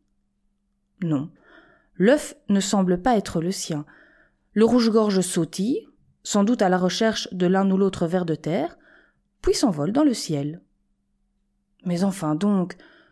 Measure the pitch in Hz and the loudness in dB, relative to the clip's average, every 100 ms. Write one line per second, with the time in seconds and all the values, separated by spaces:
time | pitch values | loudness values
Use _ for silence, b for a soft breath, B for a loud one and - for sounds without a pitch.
0 | _ _ _ _ _ _ _ _ _ - | _ _ _ _ _ _ _ _ _ -8
1 | 170 143 156 b b b b b b - | -4 -2 -4 b b b b b b 0
2 | 196 294 - - - 196 190 202 180 180 | 2 2 0 -12 -2 -2 0 0 0 0
3 | 254 226 - 170 170 190 - 151 147 b | 0 0 0 -4 -4 -6 -6 -8 -10 b
4 | b b b b _ 208 220 247 226 220 | b b b b _ 2 4 4 4 2
5 | 214 190 180 180 160 - 208 392 - _ | 2 2 0 -2 -2 -2 -2 -2 -6 _
6 | _ _ - 214 202 247 190 180 180 - | _ _ -4 0 2 2 2 2 0 0
7 | 220 208 - 180 180 190 196 190 196 190 | 0 0 -6 -2 0 2 2 2 0 0
8 | 170 180 170 151 151 196 330 - b b | -2 -2 -2 -4 -4 -4 -4 -10 b b
9 | b b _ _ - 415 262 147 151 240 | b b _ _ -2 0 0 0 -2 2
10 | 302 226 - 147 147 170 _ _ _ _ | 2 0 -4 -4 -6 -10 _ _ _ _
11 | _ _ _ _ _ _ _ _ 185 175 | _ _ _ _ _ _ _ _ -6 -2
12 | 196 185 156 151 208 196 175 - b b | -2 -2 -4 -2 0 0 -2 -6 b b
13 | b | b